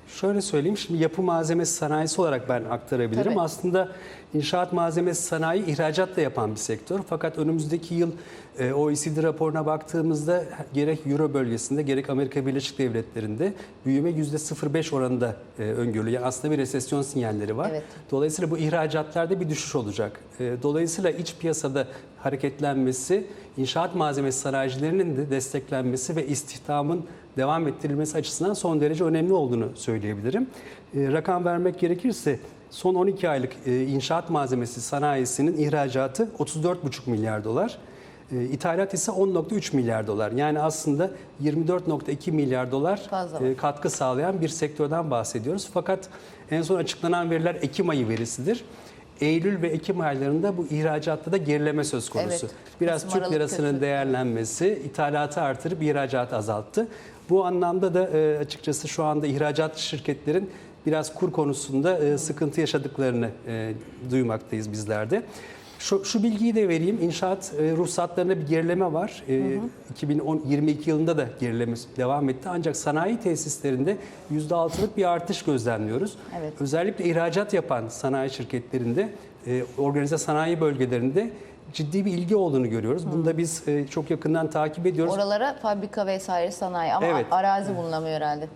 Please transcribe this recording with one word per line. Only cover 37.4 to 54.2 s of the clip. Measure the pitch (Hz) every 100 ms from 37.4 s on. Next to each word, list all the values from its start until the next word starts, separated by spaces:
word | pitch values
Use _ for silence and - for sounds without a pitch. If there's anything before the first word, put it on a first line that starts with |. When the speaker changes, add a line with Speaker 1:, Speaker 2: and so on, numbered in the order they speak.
Speaker 1:
dolar. | 107 123 226 - - - - - -
E, | 123
ithalat | 123 143 175 170 196
ise | 180 226
on | 190 196
nokta | 180 156 208
üç | -
milyar | 139 117 110 104
dolar. | 104 107
Yani | 120 147 151
aslında | 156 156 156 143 185 - - -
yirmi | 147 156 160
dört | 180 165
nokta | 147 -
iki | 143 -
milyar | 156 135 127 127
dolar, | 135 160 202
Speaker 2:
Fazla | - 190 175 156
var. | 131
Speaker 1:
e, | 131
katkı | 147 143 175
sağlayan | - 135 127 170 196
bir | 160
sektörden | - 151 151 143 160 160
bahsediyoruz. | 120 110 120 120 196 -
Fakat | 180 - 190 - - - - -
en | 160
son | 160 190
açıklanan | 147 - 170 175 165
veriler | 165 165 160
Ekim | 135 - 175
ayı | 147 110
verisidir. | 113 117 - 143 240 - - - - - -
Eylül | 147 165 190 190
ve | 165
Ekim | 156 160 175
aylarında | 156 135 139 156 202 180
bu | 160
ihracatta | 151 156 151 156 151 -
da | 190
gerileme | 147 147 151 151
söz | 143 127 -
konusu. | 113 180 170 110
Speaker 2:
Evet. | - - -
Speaker 1:
Biraz | 170 160
Speaker 2:
Kasım, | 190
Speaker 1:
Türk | 190
Speaker 2:
Aralık | 180
Speaker 1:
lirasının | 156 147 - 143
Speaker 2:
kötü. | 135
Speaker 1:
değerlenmesi | 143 139 135 131